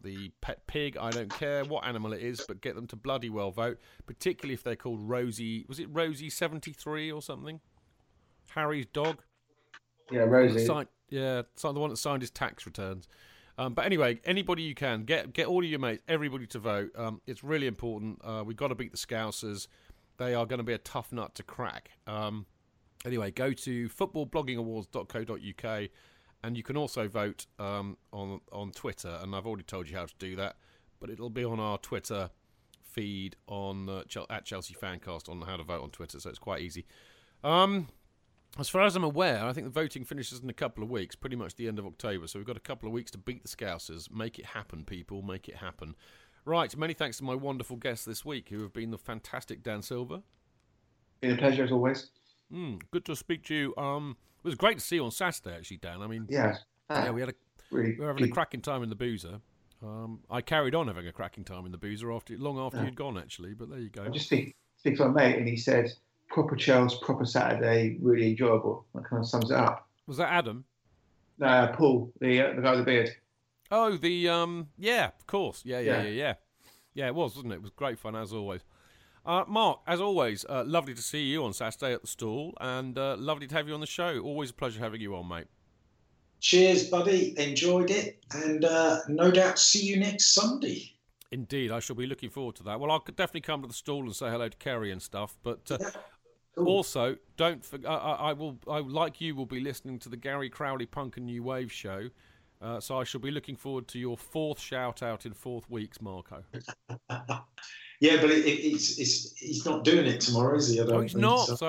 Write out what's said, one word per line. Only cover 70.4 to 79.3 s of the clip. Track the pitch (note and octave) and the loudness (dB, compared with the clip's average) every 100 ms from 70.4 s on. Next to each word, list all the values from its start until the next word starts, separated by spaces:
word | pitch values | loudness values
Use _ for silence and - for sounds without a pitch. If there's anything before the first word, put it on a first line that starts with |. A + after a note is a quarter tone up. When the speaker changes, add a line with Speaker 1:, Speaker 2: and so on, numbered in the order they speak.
| B2 A2+ C3+ _ _ _ _ _ _ - | 2 -4 -12 _ _ _ _ _ _ 2
Speaker 2:
No, | C3+ B2+ A#2+ | 8 8 8
Paul, | - D3+ B2 A#2 - | 8 8 8 2 0
the, | B2+ B2+ | 4 6
uh, | C3+ B2+ | 6 4
the | |
guy | B2+ | 4
with | B2+ | 6
the | B2 | 6
beard. | B2 A2+ - _ _ _ _ _ | 6 4 -2 _ _ _ _ _
Speaker 1:
Oh, | G#3+ A3+ F3+ | 4 4 4
the, | E3+ F3 E3+ | 0 2 4
um, | E3+ E3+ E3+ D3+ - | 4 2 -2 -8 -4
yeah, | G3+ A#3 B2+ | 0 2 2
of | - - | -2 -4
course. | G3+ D3+ - B2 | 0 0 -2 -4
Yeah, | B2 | 0
yeah, | B2 A#2 | 2 2
Speaker 2:
Yeah. | |
Speaker 1:
yeah, | G#2+ | 0
yeah. | G#2+ C#3+ A2 _ _ _ _ _ | -2 -2 -4 _ _ _ _ _
Yeah, | - C3 | -4 -2
it | D3 | 0
was, | D3+ C3 | -2 -2
wasn't | B2 | -8
it? | F#2 | -8
It | |
was | G#2 | -10
great | - C#3 A2+ | -6 -4 -4
fun, | A2 A2 | -6 -6
as | G#2+ | -6
always. | A2 G2+ F2 - _ _ _ _ _ | -6 -6 -6 -10 _ _ _ _ _
Uh, | - | -2